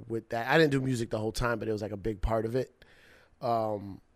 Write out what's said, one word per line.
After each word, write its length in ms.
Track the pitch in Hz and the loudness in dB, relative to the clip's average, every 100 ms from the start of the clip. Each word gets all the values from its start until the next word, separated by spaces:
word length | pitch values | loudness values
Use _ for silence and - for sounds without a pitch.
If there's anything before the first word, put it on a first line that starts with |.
| 113 | -6
with 220 | 113 - | -6 -4
that. 180 | 117 120 | -4 4
I 80 | 151 | 6
didn't 140 | 156 | 6
do 80 | 135 | 4
music 300 | 131 123 117 | 0 -2 -2
the 100 | 110 | -2
whole 140 | 110 | -2
time, 260 | - 123 113 | 0 0 0
but 80 | 110 | -2
it 60 | |
was, 80 | 107 | -2
like, 100 | 104 | -4
a 60 | 101 | -4
big 240 | 101 104 | -6 -2
part 240 | 113 113 113 | 0 0 0
of 100 | 127 | -2
it. 180 | 123 _ - - - - _ - | -2 _ -20 -20 -20 -20 _ -8
Um, 580 | 127 113 110 104 98 95 _ | 0 0 0 -2 -6 -14 _